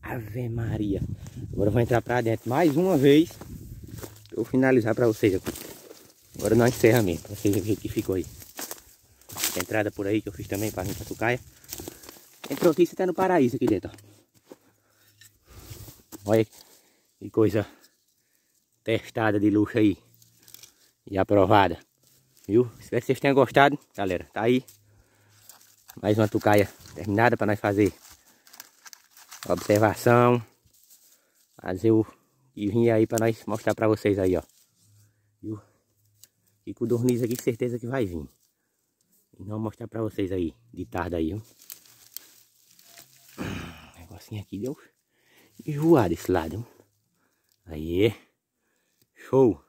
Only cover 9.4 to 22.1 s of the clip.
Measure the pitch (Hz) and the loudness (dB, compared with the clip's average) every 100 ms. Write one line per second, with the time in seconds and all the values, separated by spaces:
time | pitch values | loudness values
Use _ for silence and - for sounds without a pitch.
9.4 | - - 90 107 104 - 98 107 104 95 | -4 -4 -4 -2 -2 -4 -2 -2 -4 -12
10.4 | - 98 107 - 92 - - - 110 123 | -8 -6 -4 -6 -8 -8 -10 -4 -2 -4
11.4 | - - - - - - - - - _ | -6 -20 -20 -16 -16 -18 -20 -20 -20 _
12.4 | - 139 175 156 170 - 185 175 190 180 | -10 0 2 4 0 0 -4 -2 0 2
13.4 | 127 113 185 98 98 - - - _ _ | 2 0 -2 -2 -4 -16 -20 -20 _ _
14.4 | _ - _ _ _ _ _ _ - _ | _ -20 _ _ _ _ _ _ -20 _
15.4 | _ - - - - - _ - 101 110 | _ -20 -20 -20 -20 -20 _ -14 -2 0
16.4 | 110 - - _ _ _ _ _ 101 104 | 0 -6 -20 _ _ _ _ _ -6 0
17.4 | 107 107 101 - _ _ _ _ _ _ | 2 0 -6 -10 _ _ _ _ _ _
18.4 | _ _ _ _ - 113 - - 113 104 | _ _ _ _ -4 -4 -4 -4 0 2
19.4 | 104 104 104 120 107 90 _ _ _ _ | 2 2 2 2 2 0 _ _ _ _
20.4 | _ - - _ _ _ - 95 92 104 | _ -20 -20 _ _ _ -8 -2 2 4
21.4 | 92 107 95 82 _ _ _ | 6 6 4 0 _ _ _